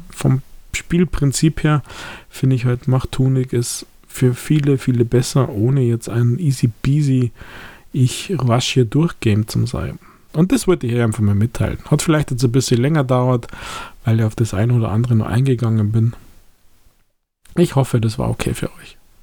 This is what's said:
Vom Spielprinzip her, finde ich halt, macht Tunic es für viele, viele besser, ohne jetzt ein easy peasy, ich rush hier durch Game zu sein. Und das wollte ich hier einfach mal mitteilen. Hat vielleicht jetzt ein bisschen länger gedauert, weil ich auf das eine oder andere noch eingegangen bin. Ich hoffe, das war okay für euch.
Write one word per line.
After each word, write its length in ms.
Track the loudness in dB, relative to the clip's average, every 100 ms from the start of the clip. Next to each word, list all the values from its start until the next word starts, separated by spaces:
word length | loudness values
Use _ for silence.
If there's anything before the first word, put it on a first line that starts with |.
| -12
Vom 320 | -4 0 0 -4 -18 -14
Spielprinzip 920 | -12 -2 0 2 0 0 2 0 2
her, 180 | 0 0 -2 -12 -16 -16 -18
finde 260 | -2 0 2
ich 80 |
halt, 240 | 0 -2 0
macht 240 | 0 0
Tunic 400 | 0 0 0 0
es 340 | -2 -4 -8 -14 -20 -20
für 280 | 0 0
viele, 420 | 0 0 0 2 0
viele 280 | 0 0
besser, 440 | 2 0 2 0 0
ohne 320 | 0 0 2
jetzt 280 | 2 0 -2
ein 300 | 0 0 0
easy 300 | -2 0 -2 -2
peasy, 500 | 0 0 2 0 0 -4 -18 -20 -20 -20 -8
ich 400 | 0 0 0 -6 -2
rush 340 | 0 0 2
hier 120 | 0
durch 340 | 2 2 0 0
Game 280 | 0 0 0
zu 160 | -2 -2
sein. 320 | -4 -6 -10 -16 -20 -6
Und 180 | -2 2
das 140 | 2 2
wollte 200 | 0 0
ich 60 |
hier 120 | 0
einfach 160 | 0 2
mal 140 | 0
mitteilen. 440 | 2 0 0 -4 -4 0
Hat 120 | 0
vielleicht 280 | 2 0 0
jetzt 120 | 0
ein 100 | 0
bisschen 280 | 2 2 2
länger 220 | 2 0
gedauert, 460 | 2 2 2 0 -4 -14 -14 -14 -14 -6
weil 160 | 0 2
ich 40 |
auf 100 | 2
das 200 | 0 -2
eine 200 | 0 2
oder 160 | 2 2
andere 240 | 0 2
noch 120 | 2 0
eingegangen 680 | 0 0 0 0 0 0
bin. 220 | 2 0 -2 -12 -20 -20 _ _ _ _ _ _ _ _ _ -6
Ich 200 | 0 0
hoffe, 260 | 2 0 0
das 180 | -2 -2
war 120 | -4
okay 240 | -4 -4
für 160 | -4 -6 -10
euch. 160 | -20 -20 _ _